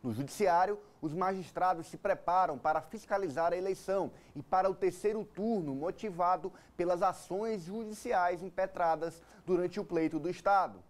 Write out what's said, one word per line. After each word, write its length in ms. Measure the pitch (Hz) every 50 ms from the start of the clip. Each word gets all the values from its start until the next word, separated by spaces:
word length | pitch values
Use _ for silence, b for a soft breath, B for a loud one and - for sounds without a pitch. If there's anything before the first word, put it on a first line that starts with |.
No 120 | - 127 110
Judiciário, 640 | 113 143 139 - - 208 185 170 175 185 202 208 208 B B B B
os 100 | - 160
magistrados 760 | 147 180 180 190 196 190 170 123 - 175 180 180 185 165 160 -
se 100 | - -
preparam 580 | - 202 185 - - - 175 185 185 170 151
para 240 | 123 - 156 156 156
fiscalizar 720 | 151 - - 214 - - 208 196 196 165 127 151 165 175
a 40 | 175
eleição 540 | 180 185 190 190 - - - 190 196 175 127 B B B B B
e 80 | 147
para 280 | 131 - - 185 185 190
o 40 | 190
terceiro 520 | - 202 185 180 - - 208 208 220 202
turno, 480 | - - - 202 226 233 202 165 143 135
motivado 760 | 135 147 180 196 - - 214 175 170 180 175 185 175 190 190 B B B B B
pelas 280 | - 175 175 180 175
ações 640 | 196 185 170 - - - 175 196 220 226 220 196 160
judiciais 800 | 170 196 226 226 214 214 - - 247 226 190 175 180 180 165
impetradas 760 | 185 190 - - 190 196 - - 175 165 160 156 160 170 160 - B B B B B
durante 340 | 170 185 170 180 175 180 208
o 60 | 196
pleito 340 | - 175 165 160 156 160 156
do 120 | 143 175
Estado. 520 | 175 - - 196 202 196 175 135 101 90 -